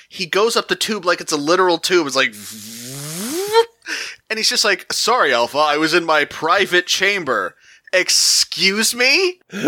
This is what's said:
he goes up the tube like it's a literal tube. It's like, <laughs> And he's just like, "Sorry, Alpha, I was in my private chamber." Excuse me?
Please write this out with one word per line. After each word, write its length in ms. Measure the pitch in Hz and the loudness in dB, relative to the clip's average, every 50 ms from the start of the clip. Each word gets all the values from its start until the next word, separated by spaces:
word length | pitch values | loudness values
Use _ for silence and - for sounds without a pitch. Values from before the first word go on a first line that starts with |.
| - _ | -20 _
he 180 | - - 190 156 | -12 -10 -8 -4
goes 280 | - 190 214 226 - | 0 0 0 2 0
up 120 | 226 - - | -2 -2 -2
the 80 | 185 | -2
tube 300 | - - - 220 208 165 | -2 -2 -2 -4 -2 -2
like 160 | 175 175 170 | -2 -2 -2
it's 100 | 170 - | -2 -4
a 60 | 160 147 | -4 -2
literal 420 | 143 147 175 185 190 180 170 160 | 0 2 2 4 4 4 2 0
tube. 260 | - - 185 180 160 | 0 2 2 2 2
It's 100 | 139 127 | 2 0
like, 200 | 135 131 127 107 | 0 0 0 -2
<laughs> 1900 | 104 101 98 110 110 104 110 113 117 120 123 135 139 143 151 160 175 202 240 302 349 392 415 427 453 466 - _ _ - - - - - - - - _ - 220 | -6 -14 -16 -16 -16 -16 -16 -14 -14 -14 -14 -12 -12 -12 -12 -10 -10 -8 -6 -6 -6 -4 2 4 2 2 2 _ _ -12 -10 -10 -8 -8 -10 -14 -14 _ -8 -4
And 60 | 220 | -2
he's 100 | 208 247 | -2 0
just 160 | 254 - - | 0 2 2
like, 260 | 214 175 - - - | 2 2 0 -2 -4
"Sorry, 400 | - - - 214 240 254 196 147 | -4 -2 0 2 2 4 4 4
Alpha, 280 | 127 117 120 117 - 139 | 4 2 2 2 2 2
I 180 | 151 151 147 151 | 2 2 2 2
was 160 | 160 160 160 | 2 2 2
in 120 | 180 165 | 2 2
my 200 | 165 156 151 143 | 2 2 2 2
private 640 | - - - 156 160 175 202 185 - 175 175 175 - | 0 -2 -4 0 2 2 2 2 2 2 0 0 0
chamber." 680 | - - 190 196 202 196 165 135 120 104 95 87 - _ _ - - - _ - - | -2 0 0 0 0 -2 -2 -2 -2 -2 -2 -4 -8 _ _ -20 -20 -20 _ -2 0
Excuse 1000 | 185 175 - - - - - - - - - - 156 175 190 196 208 226 - 240 | 0 2 2 2 2 2 2 2 0 0 -2 -2 -2 -2 0 0 0 -2 -2 0
me? 440 | 240 247 262 285 349 392 359 359 - _ _ - 202 247 | 0 2 2 2 2 0 0 -2 -6 _ _ -10 -4 -2